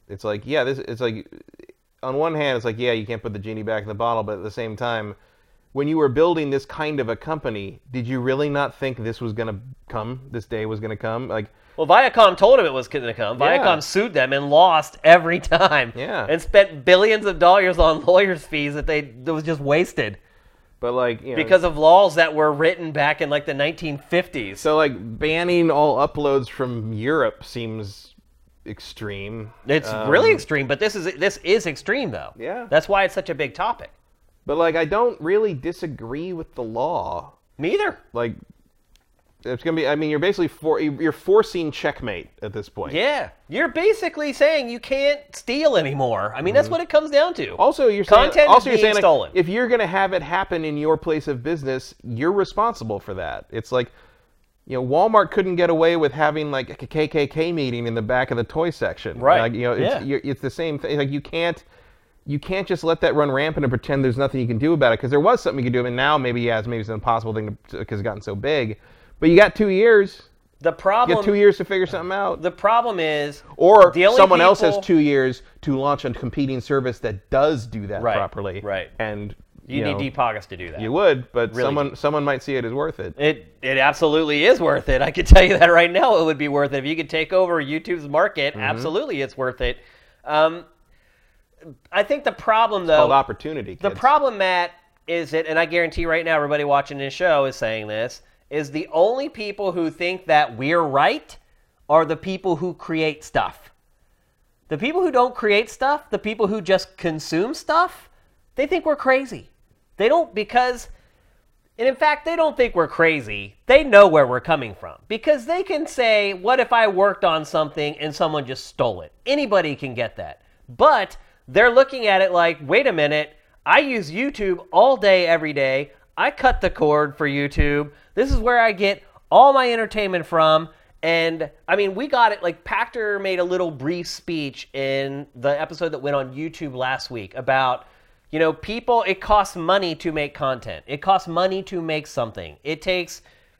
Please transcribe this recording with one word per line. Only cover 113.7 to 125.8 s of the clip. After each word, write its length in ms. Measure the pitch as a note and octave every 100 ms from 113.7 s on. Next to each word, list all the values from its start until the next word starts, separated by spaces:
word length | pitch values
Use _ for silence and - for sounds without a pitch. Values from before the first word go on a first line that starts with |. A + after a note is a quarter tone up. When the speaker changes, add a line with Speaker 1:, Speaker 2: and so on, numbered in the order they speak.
| C4+
Speaker 2:
know 240 | C#4+ G3+ G3+
where 180 | D#3 C3
we're 120 | B2
coming 340 | - D#3+ A#2+ F#2+
from. 200 | F2 - _
Because 380 | G#3+ D#4 D4 A#3
they 160 | F4
can 220 | F#4+ D#4+ D#4
say, 460 | - A#3 G#3+ G3+
"What 260 | F#3 F#3+ B3+
if 120 | A#3
I 160 | A#3+ A3
worked 380 | F#3 G3+ F#3 F#3
on 180 | D#3+ D3+
something 520 | E3 D3+ D3 D3 D3
and 160 | D3+ D3
someone 300 | E3+ D3+ B2+
just 200 | C3 -
stole 340 | - B2 F#2
it?" 100 | D#2 _ -
Anybody 500 | C#4+ C4+ G3 D#3+ C3+
can 180 | C3+
get 220 | A#2 A2+ -
that. 240 | E2 C#2 _ _ -
But 480 | A#2+ C#4+ C4+ F#3+ - - _ -
they're 240 | C#3 A#3+
looking 320 | A#3+ C4+ C4+ G#3+
at 140 | F#3+
it 100 | F#3+
like, 280 | F3+ E3+ D#3
"Wait 240 | C#3 G3 C4+
a 60 |
minute, 420 | E3+ D3 D3+ D3+ - _ _ -
I 140 | G#3
use 320 | C#4+ A#3+ D3+
YouTube 540 | E3+ C#4 C#4 G3+ F3 -
all 260 | E3+ A#3+ B3+
day, 280 | G3+ F#3 E3+
every 260 | E3 D#3
day. 380 | C#3+ C3+ C3+